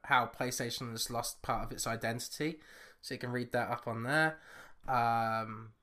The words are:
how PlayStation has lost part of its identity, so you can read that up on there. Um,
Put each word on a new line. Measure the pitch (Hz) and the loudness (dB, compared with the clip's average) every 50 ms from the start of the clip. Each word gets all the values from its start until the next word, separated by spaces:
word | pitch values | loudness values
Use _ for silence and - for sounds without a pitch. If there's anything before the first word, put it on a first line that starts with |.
| - | 2
how | - 143 127 120 - - - | 6 6 6 6 4 0 -2
PlayStation | 135 123 123 - 127 120 - - 127 117 | -2 -2 0 -2 -2 -2 -4 -4 -6 -6
has | 113 113 - - | -4 -4 -4 -2
lost | 120 117 117 - - - - | -2 -2 -2 -4 -6 -6 -2
part | - 120 107 104 | -2 0 0 0
of | - | -4
its | 131 - - | -4 -4 -2
identity, | - 113 110 - 113 117 123 - - - - 151 160 175 - - - - - - - - _ | -2 -2 0 0 -2 -2 -2 -4 -8 -4 -2 -2 -2 -2 -6 -14 -20 -20 -20 -20 -20 -20 _
so | - - 131 | -10 -8 -6
you | 123 | -6
can | - 123 | -4 -2
read | 123 123 120 117 - | -2 -2 -2 0 0
that | 120 117 - | 0 2 2
up | 120 117 - 120 | -2 -2 -2 -4
on | 113 113 117 | -4 -4 -2
there. | 123 143 156 160 156 156 - - - - - - - - - - - | 2 4 4 4 4 2 -2 -14 -18 -18 -18 -18 -18 -18 -12 -4 0
Um, | 131 120 117 117 117 117 113 113 113 113 110 110 110 107 113 110 - _ | 2 4 4 6 4 4 2 2 0 0 -2 -4 -6 -10 -12 -14 -18 _